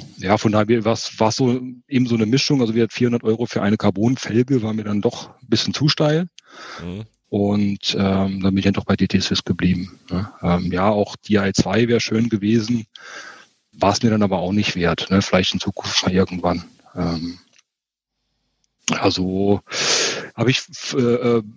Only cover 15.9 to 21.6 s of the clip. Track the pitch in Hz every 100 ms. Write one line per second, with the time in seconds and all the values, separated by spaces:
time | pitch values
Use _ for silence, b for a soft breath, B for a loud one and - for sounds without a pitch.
15.9 | - - 95 95 90 87 87 - _ -
16.9 | 92 85 82 85 87 _ _ _ _ _
17.9 | _ _ _ _ _ _ _ _ _ -
18.9 | - - - 92 95 101 101 - B B
19.9 | B B B B - 113 - - - -
20.9 | 147 120 120 120 117 107 113